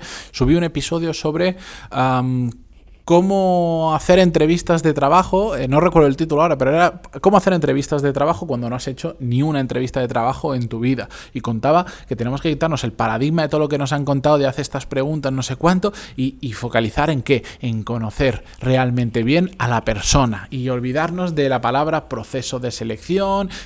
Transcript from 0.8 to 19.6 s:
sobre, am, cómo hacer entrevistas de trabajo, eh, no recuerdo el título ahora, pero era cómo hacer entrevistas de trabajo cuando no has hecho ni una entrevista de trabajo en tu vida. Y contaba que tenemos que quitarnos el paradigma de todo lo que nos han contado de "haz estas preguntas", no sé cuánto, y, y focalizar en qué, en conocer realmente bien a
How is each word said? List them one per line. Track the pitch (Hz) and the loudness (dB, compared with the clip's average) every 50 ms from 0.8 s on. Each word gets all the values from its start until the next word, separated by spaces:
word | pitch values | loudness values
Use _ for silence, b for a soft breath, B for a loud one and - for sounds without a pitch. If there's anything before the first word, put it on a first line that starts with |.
| - - 165 165 165 165 160 | -4 -4 -4 -2 -2 -4 -4
sobre, | - - 156 151 165 175 185 185 190 B B B B B B | -4 -4 -4 -2 0 0 0 -2 -4 B B B B B B
am, | - - 131 131 127 127 127 127 127 127 123 120 113 - - - - - - - - _ _ | -2 0 0 2 2 0 0 0 0 0 -2 -4 -6 -8 -20 -20 -20 -20 -20 -20 -20 _ _
cómo | - 170 175 180 196 196 196 190 185 180 180 170 170 165 165 160 160 156 | 4 4 4 4 4 2 2 2 2 2 2 2 0 0 0 0 0 0
hacer | 151 - - 180 185 | 0 4 4 6 6
entrevistas | 185 180 160 160 151 156 170 170 - - 170 160 | 6 6 4 4 4 4 2 0 2 0 0 2
de | 139 160 147 | 2 2 2
trabajo, | 143 143 139 160 180 185 - - 190 208 208 175 127 | 2 2 4 4 4 4 4 0 0 0 0 -2 -4
eh, | 135 127 | -2 2
no | 135 151 | 2 4
recuerdo | 170 180 170 170 151 143 | 4 6 6 6 4 4
el | 135 | 4
título | 143 165 156 151 143 | 0 -2 0 2 2
ahora, | 160 175 196 160 | 2 2 2 2
pero | 131 131 | 2 2
era | 147 165 180 165 - 180 - - - - | 4 4 4 2 2 -4 -16 -16 -14 0
cómo | - 190 202 | 2 4 4
hacer | 196 - 196 | 6 4 4
entrevistas | 190 170 147 139 131 139 135 - 156 143 | 2 2 2 2 0 0 0 -2 -2 0
de | 139 143 131 | 0 0 0
trabajo | 139 139 156 170 - 180 160 | 0 0 0 0 -2 -4 -6
cuando | 135 120 120 117 | -4 -4 -4 -6
no | 120 127 | -6 -6
has | - 139 | -6 -8
hecho | 131 - - 165 170 - | -10 -8 -8 -10 -8 -6
ni | 135 120 120 127 143 | -4 0 0 2 2
una | 156 151 139 | 2 0 -2
entrevista | 131 120 - 123 127 123 - 139 | -2 -2 -2 -4 -4 -2 -2 -2
de | 127 120 | -4 -2
trabajo | 123 123 113 123 135 - - 156 135 | -2 0 0 0 -2 -2 -4 -4 -2
en | 127 120 113 | -2 -4 -4
tu | - 113 | -4 -2
vida. | 120 127 135 120 101 B B B B B B | 0 0 0 0 -4 B B B B B B
Y | 131 | -8
contaba | - - 117 110 107 135 156 175 185 185 B B B - | -4 -4 -4 -2 0 2 2 2 2 -2 B B B -8
que | 127 | -6
tenemos | - 226 190 143 135 | -4 -4 -4 -4 -2
que | - 160 | -2 -2
quitarnos | 151 139 165 165 156 127 - | -2 0 -2 -2 -2 -2 -4
el | 117 107 | -6 -4
paradigma | - 113 110 110 113 135 147 160 170 | -2 -2 -2 0 0 0 0 0 0
de | 156 143 | 0 0
todo | - 151 | 0 0
lo | 151 143 | 0 0
que | - 143 | 0 -2
nos | 143 131 | -2 -2
han | 147 143 139 | -2 -2 0
contado | 139 139 139 123 147 151 147 | 0 -2 0 2 4 4 4
de | 139 131 | 2 0
"haz | 127 - | 0 -2
estas | 139 - - 139 - | -6 -4 -6 -8 -8
preguntas", | - 135 135 135 147 156 156 135 135 131 | -4 -2 -2 -2 -2 -2 -2 -2 -2 -2
no | 135 127 | -2 -4
sé | - 131 127 | -4 -6 2
cuánto, | 156 170 185 185 180 202 208 B B B B | 2 4 4 4 2 -2 -4 B B B B
y, | - 127 135 - - | -4 -4 -4 -4 -6
y | - 123 107 | -8 -8 -8
focalizar | - - 120 - 113 117 107 - - 147 151 | -6 -8 0 0 0 0 2 0 0 0 2
en | 156 131 117 | 0 -2 2
qué, | - 143 117 B B B B | 2 0 0 B B B B
en | - 123 113 110 104 | -6 -4 -4 -4 -4
conocer | - 120 120 113 107 - - 143 131 117 - B B B B | -4 -6 -4 -4 -6 -2 0 0 0 0 -2 B B B B
realmente | - 127 131 127 127 123 123 123 123 117 110 120 113 | 0 2 2 2 2 2 2 0 0 0 0 0 2
bien | 120 143 170 180 185 - | 2 2 2 2 0 -2
a | - | -4